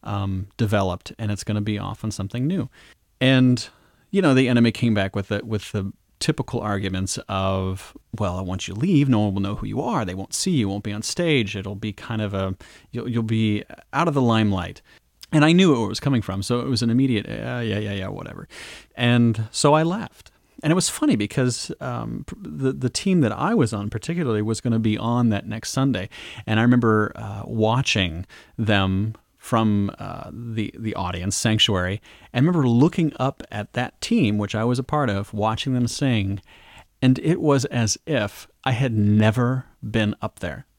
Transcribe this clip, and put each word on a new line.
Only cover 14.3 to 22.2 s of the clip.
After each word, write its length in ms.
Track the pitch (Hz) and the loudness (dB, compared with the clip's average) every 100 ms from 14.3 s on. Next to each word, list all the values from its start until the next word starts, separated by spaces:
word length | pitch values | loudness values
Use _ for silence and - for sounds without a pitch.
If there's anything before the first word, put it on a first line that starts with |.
| 110 107 95 87 98 _ - _ _ - | 4 2 0 -4 -10 _ -20 _ _ 0
And 120 | 156 | 4
I 80 | 151 | 6
knew 200 | 175 190 | 6 6
where 120 | 123 | 4
it 40 | 104 | 0
was 100 | 95 | -2
coming 240 | 139 131 | 0 0
from, 200 | 101 95 | 0 -6
so 180 | 101 123 | -2 -2
it 80 | 127 | 0
was 140 | 123 | 0
an 80 | 120 | 2
immediate, 360 | 117 135 110 - | 2 4 2 -2
"Uh, 340 | 110 113 123 | -8 -6 -6
yeah, 180 | 117 104 | -2 -2
yeah, 140 | 104 | -4
yeah, 160 | 101 95 | -4 -6
whatever." 380 | 95 85 87 - - - - - | -8 -10 -14 -16 -16 -18 -18 -20
And 540 | - 120 120 117 110 110 | -2 2 4 4 2 -2
so 240 | - 143 | 0 4
I 80 | 151 | 4
left. 480 | 165 196 - _ - _ _ - | 2 -2 -6 _ -20 _ _ -6
And 80 | 151 | 0
it 40 | 175 | 2
was 120 | 165 | 2
funny 280 | - 302 123 | 0 2 2
because, 560 | 104 - 127 120 - - | 0 0 -2 -2 -8 -10
um, 420 | 127 120 113 113 | -8 -8 -8 -8